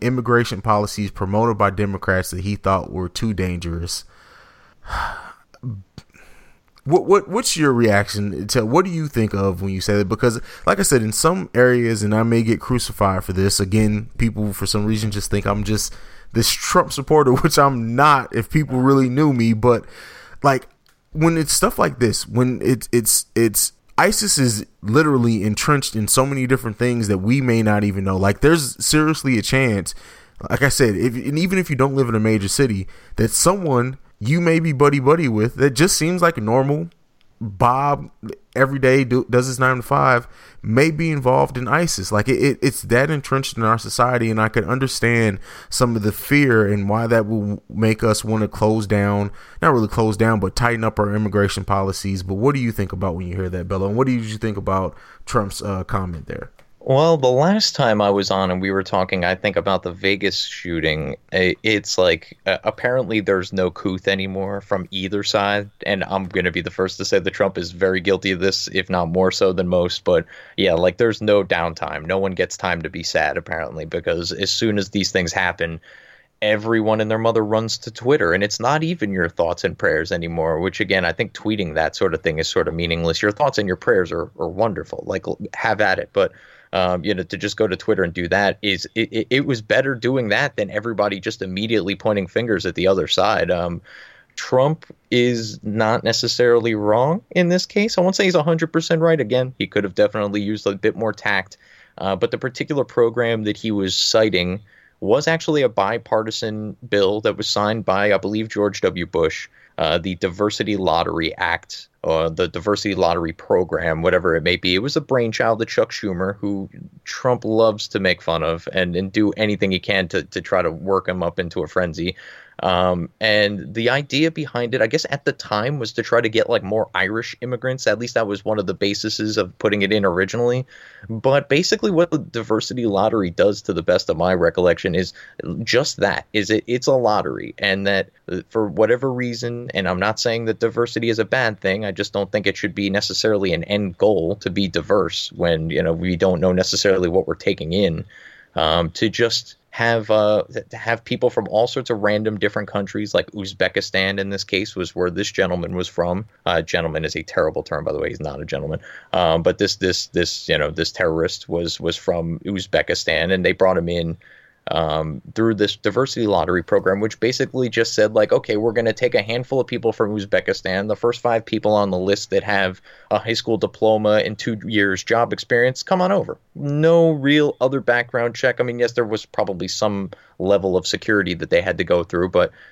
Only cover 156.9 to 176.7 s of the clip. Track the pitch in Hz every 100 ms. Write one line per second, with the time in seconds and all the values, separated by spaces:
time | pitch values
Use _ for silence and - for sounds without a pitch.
156.9 | 78 78 80 - - 78 78 - 76 76
157.9 | 76 78 - 76 69 80 69 71 80 -
158.9 | - - 92 85 82 87 87 101 - 92
159.9 | 87 - - - - - 78 76 80 82
160.9 | - 87 80 82 - - 85 85 - 82
161.9 | 82 - 87 82 80 - 98 - 80 -
162.9 | 87 - 80 85 95 87 90 92 90 85
163.9 | 87 82 80 _ - _ _ - 82 80
164.9 | 78 78 73 - - 113 104 101 - 107
165.9 | 113 135 - 107 95 82 90 - 98 -
166.9 | 98 107 - 120 127 135 127 123 113 113
167.9 | - 107 110 104 120 123 104 117 110 113
168.9 | - 123 117 101 117 127 135 120 120 113
169.9 | - 107 107 98 - 107 98 92 95 104
170.9 | 104 120 117 120 113 - 110 107 104 101
171.9 | 92 92 98 - 95 98 101 95 92 -
172.9 | - - 107 113 113 - 110 104 - 110
173.9 | 107 107 107 104 107 - 107 101 107 101
174.9 | 95 - 113 113 104 - 120 127 131 -
175.9 | 185 185 196 - - _ - 143